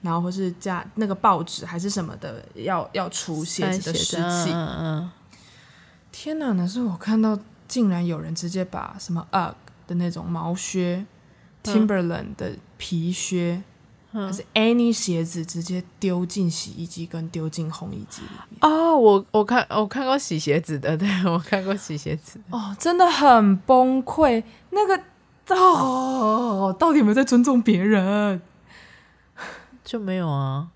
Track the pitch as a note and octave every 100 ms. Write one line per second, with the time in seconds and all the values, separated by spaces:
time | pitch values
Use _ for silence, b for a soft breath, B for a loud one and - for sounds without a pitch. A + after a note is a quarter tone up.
0 | F3 E3+ F3 F#3 F#3+ F3 G3 F3+ - -
1 | G#3+ F#3+ A3 F3+ E3+ - E3+ E3+ G3 G3+
2 | E3 - D#3 - - - C3+ F3+ - F#3+
3 | F3+ - - D#3 E3+ - F#3+ F#3 F3+ E3
4 | E3 E3 F3 F3 E3 E3+ D#3 - D#3+ D#3
5 | F3 - _ b b b b b b b
6 | b - D4 D#4 C#4+ F#3+ F3 A3 A#3+ E3+
7 | - A3 A3 G#3 - - _ B3+ G#3+ F3
8 | F3 D#3 D#3+ D#3+ E3+ F#3 F#3 - - G3
9 | - E3 - G3 E3 - - - - F3
10 | F3 E3 E3+ E3+ E3 F3+ - F#3 F3+ F3+
11 | G#3 _ b b b _ G#3+ G#3 G#3+ G3
12 | E3+ E3+ - - F3 - - _ - E3+
13 | E3 F3+ - F3+ F3 F3 G3 _ _ _
14 | _ A3 G3 F#3+ - A3+ A3 A#3+ A#3 A3
15 | - E3+ E3 E3+ E3 E3 E3+ F3+ F3+ -
16 | G3 F3+ F3+ G3+ F3+ D#3+ - - E3+ -
17 | E3 E3+ E3 E3 D#3+ D#3 D#3+ E3 F3+ -
18 | G#3 - B B B - D#4 D#4 E4 D#4
19 | A3+ G3 G3 A3 G#3 A#3+ - - G#3 B3+
20 | C4 C4+ - D#3 D3+ D3 E3 D3 C#3 D#3
21 | G3 F#3+ F#3 E3+ E3 G3+ F#3+ G3 - D3+
22 | D#3+ D3+ - - G#3 A#3+ G3+ G3 E4 F4
23 | F4 D#4+ D4 A#3 G#3 F#3+ - B3+ B3+ C4
24 | B3+ - D4+ A#3 A3+ B B F#4+ G4+ F#4+
25 | - _ _ _ - F#4 F#4 D#4 C4 B3+
26 | C4 C4 G#3+ A3 A#3+ G3 F#3+ F#3 E4 D4+
27 | G#3+ G#3+ C4 A#3+ B3 B3+ A3+ F#3+ G3 G#3+
28 | F#3 G#3 G#3 F#3 - _ _ b b b
29 | b b b - B B B B3+ - A#3
30 | G3 F#3 E3+ C#3 C3+ C#3 E3+